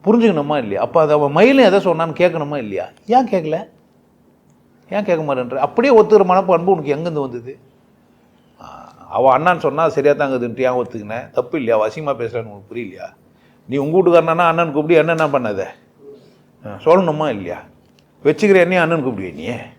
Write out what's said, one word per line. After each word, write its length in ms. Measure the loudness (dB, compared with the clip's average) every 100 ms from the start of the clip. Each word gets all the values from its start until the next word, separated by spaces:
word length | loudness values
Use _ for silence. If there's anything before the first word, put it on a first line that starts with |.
புரிஞ்சுக்கணுமா 540 | 2 4 4 2 -2 -4
இல்லையா? 240 | -4 -4
அப்ப 200 | -2 0
அது 120 | 2
அவன் 180 | 2 2
மயிலும் 340 | 4 4 6 4
எதை 140 | 4
சொன்னான்னு 400 | 0 -2 -4 0
கேட்கணுமா 360 | 0 0 -6 -6
இல்லையா? 280 | -6 -8 -10 _ 0
ஏன் 220 | 0 2
கேட்கல? 300 | -4 -2 -6 -8 _ _ _ _ _ _ _ _ _ _ _ _
ஏன் 120 | -6
கேட்க 180 | -2 -2
மாட்டேன்ற? 320 | -2 -4 -4 -4
அப்படியே 360 | -2 0 4
ஒத்துக்கிற 320 | 4 6 4 4
மனப்பண்பு 480 | 2 2 0 2
உனக்கு 200 | -2 -2 -4
எங்கேருந்து 280 | -4 -6
வந்தது? 300 | -8 -10 -14 -18 _ _ _ _ _ _ _ _ _ _
ஆ, 40 | -20 -20 -20 _ -8
அவ 280 | 0 2 4
அண்ணான்னு 200 | 2 0
சொன்னா 300 | -2 0 -2
சரியா 240 | 2 2
தாங்குதுன்ட்டு 460 | 2 0 -2 -6 -2
ஏன் 180 | -2 -2
ஒத்துக்கினேன்? 460 | -4 -8 -10 -10 -6
தப்பு 280 | -4 -4 -4
இல்லையா? 180 | 0 0
அவ 120 | 0
அசிங்கமா 260 | -4 -6 -6
பேசுறான்னு 320 | -6 -6 -10
உனக்கு 180 | -16 -14
புரியலையா? 380 | -12 -12 -14 -18 _ _ _ _ _ -8
நீ 80 | -4
உங்க 180 | 0 2
வீட்டுக்காரனா 500 | 6 4 4 2 2
அண்ணன் 260 | 2 -2
கூப்பிட்டு 300 | -2 2 2
என்ன, 140 | 2 0
என்ன 120 | 0
பண்ணாத? 360 | -2 -4 -6 -8 -12 _ _ -20 -20 _ _ _ _
ஆ, 60 | -18 -6
சொல்லணுமா 440 | 2 4 4 -2 -4
இல்லையா? 280 | -4 -8 -12 -14 _ _ _ _ _
வச்சுக்கிற 320 | -2 2 2 2
என்னையும் 280 | 2 2
அண்ணன் 220 | 0 -2 -4
கூப்பிடுவே 280 | -6 -10
நீ? 140 | -10 -10 -10 -12